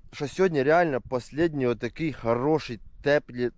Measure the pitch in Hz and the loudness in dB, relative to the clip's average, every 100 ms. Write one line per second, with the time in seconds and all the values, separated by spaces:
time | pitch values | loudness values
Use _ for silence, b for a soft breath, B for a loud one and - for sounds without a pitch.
0 | - - 139 - 190 151 135 165 170 127 | -8 -8 -6 0 2 2 4 4 4 0
1 | 104 123 - 135 170 147 123 113 120 - | -4 -6 -4 0 0 2 0 0 -4 -4
2 | 160 113 113 120 139 156 - 117 - - | -6 -2 0 0 2 0 -2 -12 -14 -4
3 | 143 147 - 123 120 | 2 2 0 -4 -4